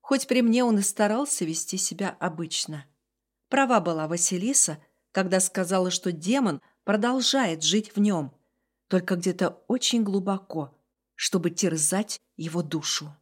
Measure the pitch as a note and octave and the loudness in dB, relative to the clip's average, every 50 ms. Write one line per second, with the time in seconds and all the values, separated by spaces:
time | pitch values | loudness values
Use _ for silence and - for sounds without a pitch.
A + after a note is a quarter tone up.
0 | _ - C4+ C4+ - - B3 B3+ A#3+ A#3 A3+ B3 B3+ A#3+ A3 G3+ G3 - - - | _ 0 -2 -2 0 2 2 4 4 4 4 4 4 4 2 2 2 0 0 0
1 | G#3+ G#3 G#3+ A#3 C#4+ C#4+ - - F#3 D#3+ D#3+ D#3 - - - F#3+ - - - E3 | 0 2 2 0 -2 -2 -2 -4 -2 -4 -4 -6 -6 -6 -4 -4 -4 -4 -4 -4
2 | G3+ F#3 - - E3+ F3 D#3+ D#3+ E3+ E3 - - - - D3+ D3 C3+ _ _ _ | -6 -6 -4 -4 -6 -6 -4 -6 -8 -6 -4 -6 -4 -6 -8 -12 -14 _ _ _
3 | _ _ _ _ _ _ _ _ _ _ - C4+ C4+ B3 B3+ G#3+ E3 F3 E3 D#3+ | _ _ _ _ _ _ _ _ _ _ 2 2 4 4 4 2 2 2 -2 -2
4 | D#3 D3+ E3+ F3 - - F#3+ F3+ F#3 A#3+ C#4 - - - D#3 D#3 _ _ _ _ | -2 -2 0 0 0 0 0 -2 -2 0 2 2 2 2 0 -8 _ _ _ _
5 | _ _ _ F#3+ F#3 F3+ F#3 F#3+ F#3 - - G3 F#3 E3+ G3 F#3+ F3+ F3+ F3 - | _ _ _ -2 0 2 2 2 0 0 -2 -4 -2 0 2 2 2 2 -2 -2
6 | - F#3 E3+ D#3 D#3+ F#3 B3 C#4 C4 G3 D3+ C3 _ _ _ _ _ - G3+ G#3+ | -2 -4 -4 -4 0 0 2 2 2 0 0 -2 _ _ _ _ _ 0 0 2
7 | G#3 A#3+ B3+ C4+ A#3+ - - C4+ B3+ F#3 E3 D#3+ D#3 - F#3 A3 G#3+ - - G3+ | 2 2 0 2 2 2 2 2 2 0 -2 -2 0 2 2 2 0 0 0 2
8 | G3+ G#3 G3 E3 C#3+ C3 _ _ _ _ _ _ _ _ _ _ _ _ - F#3 | 2 2 2 0 -2 -6 _ _ _ _ _ _ _ _ _ _ _ _ 0 0
9 | F3+ F3+ F#3+ F3 E3+ F#3 F3 F#3 F#3+ E3+ - - _ _ A#3+ B3+ - - - A#3 | 2 2 -2 0 0 -2 -2 0 -2 -2 -2 -6 _ _ -2 0 0 0 2 2
10 | A3 G3 F#3+ G3 F3+ G3 G3 F#3+ F#3+ _ - D#3+ C#3+ C3+ _ _ _ _ _ _ | 2 2 0 -2 0 -2 -4 -4 -6 _ -8 -8 -8 -8 _ _ _ _ _ _
11 | _ _ _ - - - - F#3 E3 F3 F3 - - F3+ D#3+ D#3+ D3 - F#3 G3 | _ _ _ -6 -6 -2 0 0 0 0 -2 0 0 0 0 0 0 0 0 0
12 | A3 - - - _ _ _ - D#3+ E3 D#3 F3 E3 D3 E3+ D#3+ D3+ - - - | -2 -4 -8 -12 _ _ _ -10 -10 -4 -4 -4 -4 -2 -4 -4 -4 -4 -4 -4
13 | D3+ D3+ D3 _ | -6 -10 -16 _